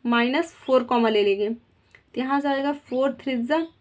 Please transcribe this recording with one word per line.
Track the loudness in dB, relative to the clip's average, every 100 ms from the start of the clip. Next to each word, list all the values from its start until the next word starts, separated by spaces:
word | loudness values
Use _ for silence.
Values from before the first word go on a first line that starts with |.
| 0
माइनस | 0 2 0 -4 -8
फ़ोर | 0 0 2
कॉमन | 2 2
ले | 2
लेंगे, | 2 0 -2
तो | -4 _ _ _ -20 _ -8
यहाँ | -2 0
जाएगा | 0 -2 -2
फ़ोर | -6 -4 -2 -2 -2
थ्री | -4 -4
जा | 0 -2 -2 _